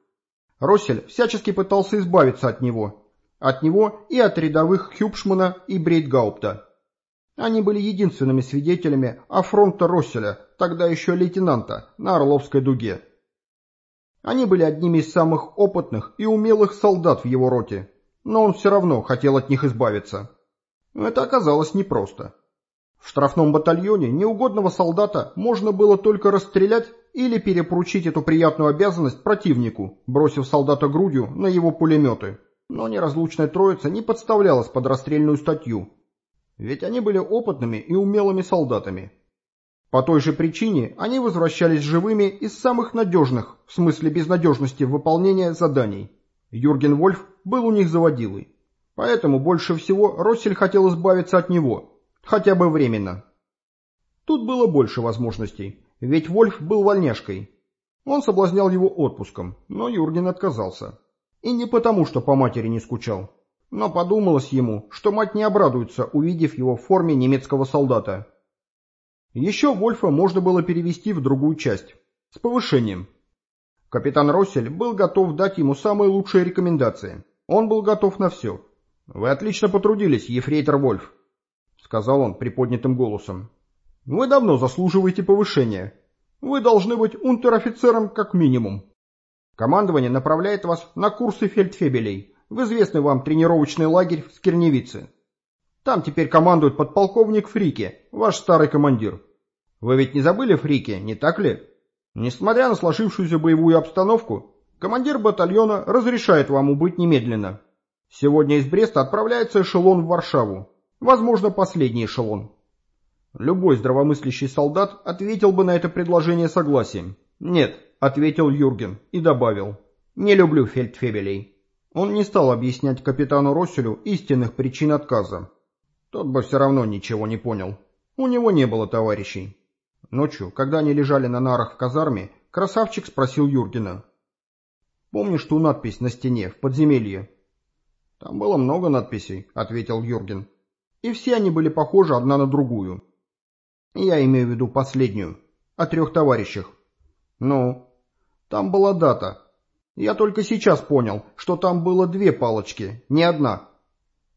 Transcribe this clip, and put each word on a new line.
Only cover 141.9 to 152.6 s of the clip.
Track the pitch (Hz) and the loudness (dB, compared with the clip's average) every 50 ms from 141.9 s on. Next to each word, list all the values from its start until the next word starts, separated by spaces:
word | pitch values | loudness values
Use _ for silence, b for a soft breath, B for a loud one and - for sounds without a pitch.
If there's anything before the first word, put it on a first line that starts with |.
| - 196 180 156 139 | 4 4 4 4 4
одна | 120 123 135 139 143 | 2 2 2 2 2
на | 139 135 | 2 2
другую. | 135 143 139 120 120 107 95 92 90 87 - _ _ _ _ _ _ _ _ _ _ _ _ _ _ _ _ _ - | 2 0 0 0 -2 -4 -6 -6 -8 -12 -14 _ _ _ _ _ _ _ _ _ _ _ _ _ _ _ _ _ -6
Я | 180 190 190 170 151 135 | -2 0 2 4 4 4
имею | 131 131 127 123 120 | 4 4 4 2 0
в | |
виду | 120 113 127 120 | -2 -2 -4 -2
последнюю, | - 135 131 131 - 131 131 113 98 107 92 80 80 - _ _ _ _ _ _ _ | -2 -2 -4 -2 -2 0 0 0 -2 -4 -8 -8 -10 -14 _ _ _ _ _ _ _
о | - 165 | -4 -4
трёх | 156 - 165 160 - - | -2 0 -2 -2 0 0
товарищах". | 170 156 139 123 110 101 - - 104 87 - _ _ _ _ _ _ _ _ _ _ _ _ _ - | 2 2 2 2 0 -2 -6 -8 -12 -12 -14 _ _ _ _ _ _ _ _ _ _ _ _ _ -6
"Ну?" | 120 135 143 135 123 123 127 127 - _ _ _ _ _ _ _ _ _ _ _ _ _ | -2 0 0 0 0 -2 -4 -6 -12 _ _ _ _ _ _ _ _ _ _ _ _ _
"Там | 202 208 196 196 | -6 -4 -2 0
была | 185 196 196 202 196 | 2 2 2 2 2
дата. | 170 165 139 117 - 101 95 98 - _ _ _ _ _ _ _ _ _ _ _ | 2 2 2 2 0 -4 -10 -12 -12 _ _ _ _ _ _ _ _ _ _ _
Я | - 196 214 208 | -6 -4 -4 -2
только | 196 220 208 196 220 202 | 0 0 0 0 -2 -4
сейчас | - 226 202 - 226 160 135 | -4 -4 0 2 2 2 2
понял, | - - 147 131 120 107 98 104 - _ _ | 2 0 0 0 0 0 -4 -6 -10 _ _
что | - - - 180 170 | -10 -6 -4 -4 -2
там | 190 185 175 175 165 | 0 0 0 0 -2
было | 185 180 185 185 | 0 0 2 0
две | 175 175 196 202 175 | 0 0 0 2 2
палочки, | - - 123 117 110 107 | 2 2 0 -2 -2 -2